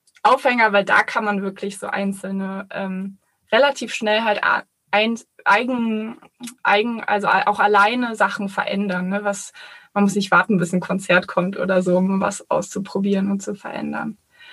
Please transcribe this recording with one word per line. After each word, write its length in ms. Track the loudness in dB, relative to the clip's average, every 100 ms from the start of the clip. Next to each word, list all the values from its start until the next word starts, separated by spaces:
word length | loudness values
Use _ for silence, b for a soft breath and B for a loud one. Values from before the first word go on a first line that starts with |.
| _ _
Aufhänger, 500 | 4 4 2 4 4
weil 120 | 4
da 180 | 4 2
kann 220 | 2 -2
man 180 | -2 -2
wirklich 360 | -4 -6 -8 -8
so 80 | -6
einzelne, 800 | -4 -4 -4 -6 -6 -6 -8 -10
ähm, 480 | -8 -6 -6 -8 -12 _ _ 0
relativ 440 | 2 2 0 -8
schnell 280 | -4 0 0
halt 200 | 0 0
a-, 200 | 0 -2 -4 _ -2
ein-, 300 | 0 0 -2 -10 _
eigen, 760 | 2 2 2 -2 -2 -2 -6 -12 -20 -16 -16 -4
eigen, 400 | 0 2 2 -4
also 240 | -2 -2 2
a-, 180 | 2 2
auch 140 | 2
alleine 560 | 4 4 4 2 -2 0
Sachen 320 | 0 -2 -6
verändern, 600 | -4 -4 -2 -2 -2 -2
ne? 160 | -2
Was, 280 | -2 -4 -8 B B B B
man 100 | 2
muss 100 | 2
nicht 160 | 2 4
warten, 280 | 4 4 2
bis 140 | 0
ein 80 | -2
Konzert 460 | -2 -4 2 2 2
kommt 320 | -2 -2 -2
oder 240 | 0 2
so, 140 | 2 2
um 240 | 2 0
was 300 | 0 -4 -2
auszuprobieren 800 | -2 -2 -8 -6 -2 0 0 0
und 120 | -2
zu 120 | -4
verändern. 640 | -10 -8 -8 -6 -6 -8 -10 _ B B